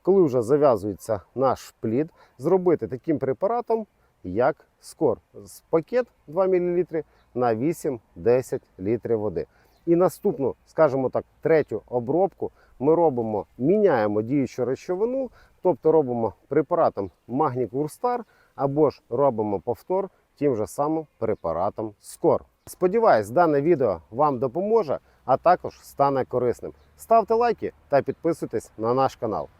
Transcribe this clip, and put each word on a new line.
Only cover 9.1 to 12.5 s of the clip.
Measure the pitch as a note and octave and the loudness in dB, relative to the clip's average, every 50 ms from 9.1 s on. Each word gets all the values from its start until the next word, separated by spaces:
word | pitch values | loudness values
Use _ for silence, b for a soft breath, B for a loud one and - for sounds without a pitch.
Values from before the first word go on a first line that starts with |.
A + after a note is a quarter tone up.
| A#2 G#2+ | -2 -2
води. | G#2 G#2 E2 E2+ C#2+ b b b b b b b b | -2 -4 -4 -6 -8 b b b b b b b b
І | E3 E3+ | 0 2
наступну, | E3+ F#3 F3 - - - G#3 D#3 - C#3 A2+ - _ _ | 2 2 0 0 -2 -4 -4 -2 0 -4 -4 -4 _ _
скажімо | _ _ - D#3+ C#3+ B2 C3+ C3 B2 | _ _ 2 2 4 4 0 -2 -2
так, | - A2+ - _ _ _ | -2 -4 -6 _ _ _
третю | - D3+ E3 D#3 C3+ _ A#2 G#2 _ | 0 2 2 2 2 _ -6 -10 _
обробку | _ A#2 B2+ A#2 A2+ C#3+ E3+ G3 F3+ _ _ - - | _ -4 -4 -2 0 0 0 0 -2 _ _ -12 -12